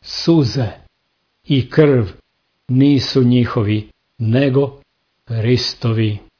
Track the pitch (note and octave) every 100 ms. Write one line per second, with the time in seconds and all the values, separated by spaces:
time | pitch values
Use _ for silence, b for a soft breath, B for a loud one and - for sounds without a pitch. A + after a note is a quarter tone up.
0 | - - - E3 B2+ C#3 A2 - _ _
1 | _ _ _ _ _ C#3 - - D3+ B2+
2 | F#2+ - _ _ _ _ - B2 C#3 C#3
3 | - C3+ B2 B2 A#2 A#2+ G#2 G#2+ G#2+ _
4 | _ _ A2+ B2 C#3+ C3 C#3 - _ _
5 | _ _ _ A2+ A2 B2 - - A#2+ A2+
6 | A2 G#2 -